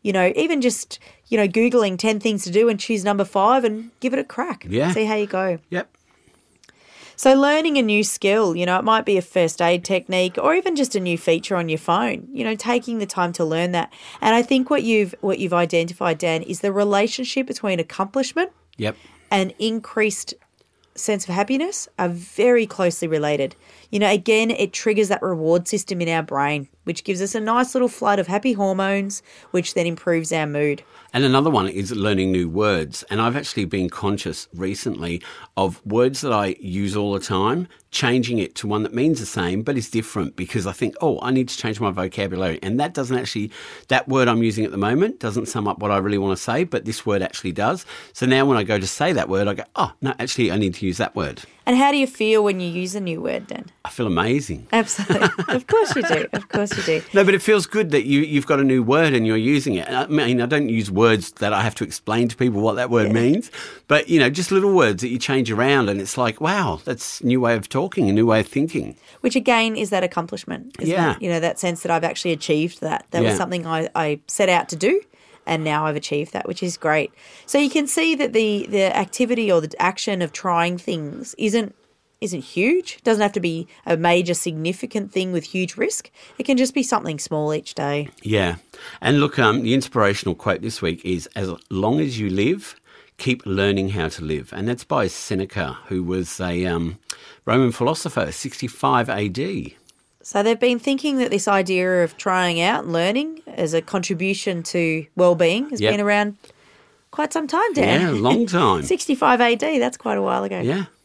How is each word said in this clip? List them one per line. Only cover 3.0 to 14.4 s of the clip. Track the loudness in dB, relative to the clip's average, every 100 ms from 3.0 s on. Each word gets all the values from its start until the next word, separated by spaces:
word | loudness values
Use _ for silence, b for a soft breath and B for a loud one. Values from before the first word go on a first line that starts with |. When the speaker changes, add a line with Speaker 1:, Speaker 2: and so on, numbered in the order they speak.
Speaker 1:
number | 0 0
five | 0 2 4 4
and | 0 -4 -12 _
give | -2
it | -2
a |
crack. | -4 -6 -8 -8 -4
Speaker 2:
Yeah. | -2 0
Speaker 1:
See | 0 0
how | 0
you | -2
go. | -2 -2 -4 _
Speaker 2:
Yep. | -8 -8 _ _ _ _ _ _ _ -20 B B B B B
Speaker 1:
So | 6
learning | 6 6 4 2 2
a |
new | 4 2
skill, | 0 0 2 4 2 0
you | 0
know, | 0
it |
might | 2 2
be | 2 0
a |
first | 0 0 0 2
aid | 2 2
technique | 0 -2 0 0 0 0
or | 2
even | 2 0
just | 0 0 0
a |
new | -2 -2
feature | 0 0 0
on | -4 -2
your | -4
phone, | 0 0 0 -4 -10
you | -6
know, | -4 -4
taking | 0 -2 -2 -6
the | -4
time | -2 -2
to | -2
learn | -2 0 0
that. | -2 -4 B B B
And | 2
I | 2